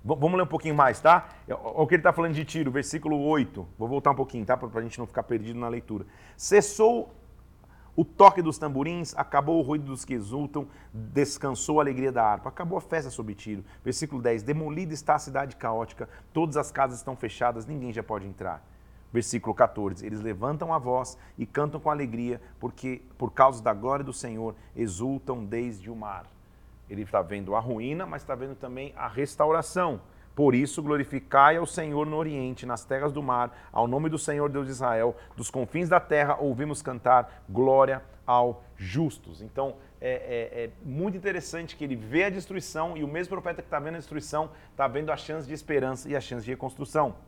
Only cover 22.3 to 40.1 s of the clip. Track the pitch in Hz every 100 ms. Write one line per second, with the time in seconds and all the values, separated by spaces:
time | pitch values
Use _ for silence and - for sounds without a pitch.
22.3 | 120 - - 123 - 131 123 - - 127
23.3 | - 135 120 110 104 120 143 135 120 127
24.3 | 110 113 - - - 113 87 123 135 131
25.3 | 127 101 117 120 104 95 113 107 95 -
26.3 | - - - - - - 101 101 104 85
27.3 | 101 95 107 120 110 123 160 180 147 -
28.3 | 127 135 135 127 127 139 - 120 107 139
29.3 | - 151 160 156 180 175 107 - - -
30.3 | - 143 123 139 - 147 147 135 135 -
31.3 | 139 143 165 170 - 156 147 151 151 160
32.3 | 143 127 123 123 113 - 135 147 139 139
33.3 | 123 120 - - - 117 135 160 151 -
34.3 | 147 147 139 135 127 127 113 120 - -
35.3 | - 113 135 120 160 175 175 - 151 143
36.3 | - 143 120 151 143 - 123 123 127 120
37.3 | - - 98 131 135 131 131 - - -
38.3 | 123 123 - - - 92 117 160 - -
39.3 | 80 110 135 135 135 - - 127